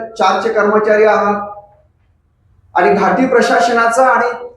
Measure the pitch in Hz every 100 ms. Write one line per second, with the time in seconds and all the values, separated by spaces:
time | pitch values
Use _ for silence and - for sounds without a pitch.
0 | 226 - 190 196 226 220 208 214 214 214
1 | 214 196 202 202 - - - _ _ _
2 | _ _ _ _ _ _ _ 175 196 196
3 | 190 262 262 233 - 254 233 233 233 254
4 | 254 233 240 - -